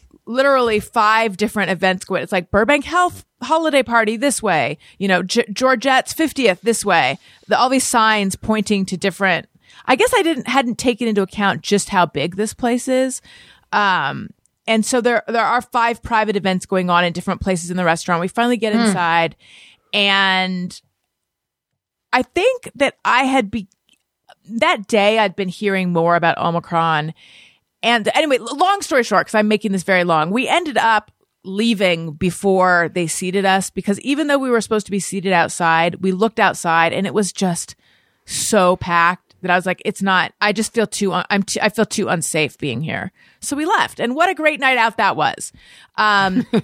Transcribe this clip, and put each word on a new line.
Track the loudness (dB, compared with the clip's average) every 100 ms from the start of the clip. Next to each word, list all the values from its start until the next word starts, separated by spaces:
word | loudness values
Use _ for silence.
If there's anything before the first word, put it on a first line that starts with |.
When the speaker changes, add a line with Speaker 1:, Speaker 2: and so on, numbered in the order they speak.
| _ _ -6
Speaker 1:
literally | 0 2 4 2 0
five | -2 0 2 2 0 -2
different | -4 -2 -2
events | 0 0 0
going. | -4 -6
It's | -2
like, | -4 0
"Burbank | 0 2 0
Health | 0 0 0 -2 -20 -10
holiday | -2 0 2 2
party | 2 2 2 0
this | -2 0
way," | 0 0 0 -4 -14 -6
you | 0
know, | 0
G-, | 0 -2 -2
Georgette's | 0 0 2 2 0 0
fiftieth | -2 -2 0 0 0
this | -2 -2
way. | 0 2 2 -2 _ _ -4
The, | 0
all | 2
these | 0 0
signs | 2 2 2 -2
pointing | -4 -4 -2 0 -2 -2
to | -4
different, | -4 0 0 0 -4 _ _ -8 0
I |
guess | 2 4 2
I |
didn't, | 0 -2 0
hadn't | 0 0 -2
taken | -2 0 0
into | 0
account | -2 -2 -2 -2
just | 0 -2 0
how | 0 0
big | 0 -4
this | -4 -6
place | -4 -2 -2 -2
is. | -2 -2 -6 -14 -20 -20 -20 -4
Um, | 0 2 0 -2 -6 -12 _ _ _ -2
and | 0
so | 2 0
there, | 2 0 0
there | 0
are | 0 0
five | -2 0 0 -2
private | -2 0 0
events | 0 -2 -2 -2
going | -2 2
on | 2
in | 2
different | -2 -6 -4
places | -2 -2 -2
in | -2
the |
restaurant. | 0 0 0 -2
We | -2
finally | -2 0 0
get | 0
Speaker 2:
Hmm. | 0
Speaker 1:
inside, | 0 0 0 0 0 -4 _ -20 -20 _ _
and | -2 2 2 2 0 -2 -4 -8 -12 _ _ _ _ _ _ _ _ _ _ _ _ -2
I | -2
think | 0 0 0 0 -6
that | -2 -2 -2
I | 0 2
had | 2 0 0
be-, | -6 -10 _ _ _ _ _ _ -20 -8
that | -2 0 0 0
day | 2 4 4
I'd | 0 -2
been | -6
hearing | -4 -2 0 0
more | 2 2 2
about | 2 0
Omicron. | -2 -4 -2 -2 0 0 -4 -10 -20 -20 -20 _ _ -6
And | -2 0 0
anyway, | 0 2 0
l-, | -2 0
long | 2 2
story | 0 0
short, | 2 0 2
'cause |
I'm | 0 2
making | 0 0
this | -4
very | 0 0
long, | 2 0 0
we | -2 0
ended | -2 0 0
up | 2 0 -2 _ _ _
leaving | -10 -2 0 2 0 0 -4
before | -4 -4 -2 0 4 4 4 2
they | -2 -4
seated | -4 -4 0
us, | 2 2 0
because | -6 -4 -2
even | -2 -2 2
though | 0
we | 2
were | 0
supposed | 0 -2 -2
to |
be | -6
seated | -6 -6 0
outside, | 2 2 0 0 2 0 0
we | -2
looked | 0 0 2
outside | 0 2 0 2 2
and | 0 -2
it |
was | -2 -2
just | -2 -2 -2 -8 -16 _ _ _ _
so | -10 -6 0 2 4 2
packed | 2 2 4 0 _ _
that | 0
I |
was | 0 0
like, | -4
"It's | -4 -4
not, | 0 0 0 -2
I | -2
just | 0 -2
feel | -2 -2
too, | -2 -2
un-, | -2 -2
I'm | -2
too, | -2 -2
I | -2
feel | 0 -2
too | -2 -2
unsafe | -2 -2 -2 -2 -4
being | -6 -6
here." | -6 -6 -8 _ _ -14
So | -8
we | -4 -2
left. | 0 -2 -4
And | -4 0
what | 0
a |
great | 0 -2 0
night | 0 2
out | 0 2
that | 0
was. | 0 -2 -2 -12 -18 -20 -20 -10 -2
Um, | 2 4 2 0 0 -2